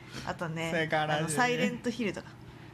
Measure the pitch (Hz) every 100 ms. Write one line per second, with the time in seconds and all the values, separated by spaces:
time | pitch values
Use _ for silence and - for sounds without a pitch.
0 | - - - 185 165 160 165 165 156 156
1 | 151 151 165 247 247 240 214 240 247 -
2 | 208 - - - - - -